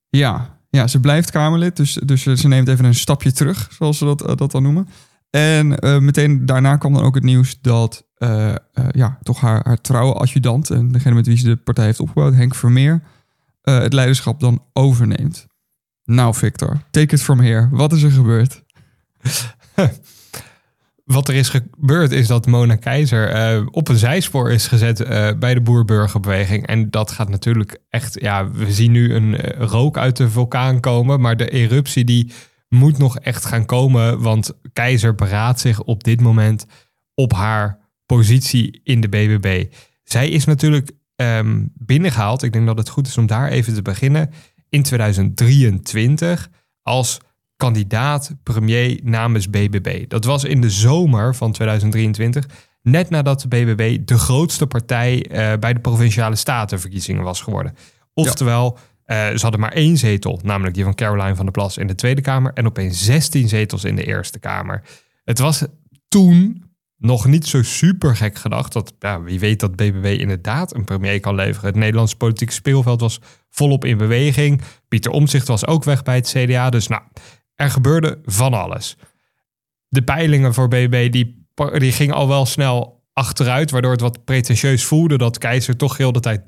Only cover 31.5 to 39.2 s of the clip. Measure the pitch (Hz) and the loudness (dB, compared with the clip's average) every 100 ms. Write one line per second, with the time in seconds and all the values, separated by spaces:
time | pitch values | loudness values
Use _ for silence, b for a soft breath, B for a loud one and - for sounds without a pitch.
31.5 | 135 117 131 139 - 120 120 117 B B | 0 2 2 0 0 2 2 0 B B
32.5 | B B 123 139 139 135 117 - 110 - | B B 4 4 4 0 0 -6 -6 -4
33.5 | 117 107 123 135 127 113 117 117 110 104 | -2 0 0 2 2 2 0 0 0 -2
34.5 | - - - 120 127 113 104 101 104 113 | -8 -12 -4 0 2 2 0 -2 0 0
35.5 | 123 127 110 - 104 - 117 120 113 107 | 0 0 -2 -2 -4 0 2 4 4 2
36.5 | 107 - b b b b - 127 95 104 | 0 -6 b b b b -4 -2 0 -2
37.5 | 110 104 101 _ _ - 120 107 127 131 | -2 -4 -6 _ _ -2 2 4 2 2
38.5 | 123 113 - - 120 107 104 | -2 -2 -6 -2 0 0 0